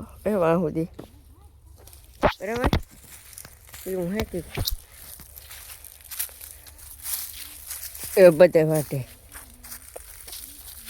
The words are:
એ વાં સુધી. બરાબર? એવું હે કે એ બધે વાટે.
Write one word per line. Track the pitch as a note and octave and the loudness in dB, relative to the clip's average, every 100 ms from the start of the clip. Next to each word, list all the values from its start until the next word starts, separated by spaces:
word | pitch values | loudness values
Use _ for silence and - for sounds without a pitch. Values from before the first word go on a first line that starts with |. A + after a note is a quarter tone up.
| - - | -6 -6
એ | F#3+ | -2
વાં | G#3 E3 E3+ | 2 4 4
સુધી. | D#3 D#3+ E3+ - - - - - - - - - - - - - - - | 2 -2 -6 -8 -20 -20 -20 -20 -20 -20 -20 -20 -20 -20 -20 -2 -2 -2
બરાબર? | F#3+ A#3 C4 - - - - - - - - - - - F#3 | -6 0 2 2 -2 -16 -20 -20 -20 -20 -20 -20 -20 -14 -8
એવું | F#3 F3 | -4 -2
હે | G#3+ | -2
કે | A3+ F3+ - - - - - - - - - - - - - - - - - - - - - - - - - - - - - - - - - - - - - - | -4 -6 -8 -6 -4 -6 -10 -20 -20 -20 -20 -20 -20 -20 -18 -20 -20 -20 -14 -10 -10 -12 -20 -20 -20 -20 -20 -16 -10 -8 -8 -14 -16 -16 -14 -14 -14 -12 -2 8
એ | F3+ | 8
બધે | D#3 F3+ D#3+ | 10 8 8
વાટે. | D#3 D#3 C3+ C#3 - - - - - - - - - - - - - - - - - - | 4 2 0 -6 -8 -14 -20 -20 -20 -20 -18 -18 -18 -20 -20 -20 -16 -14 -16 -16 -18 -18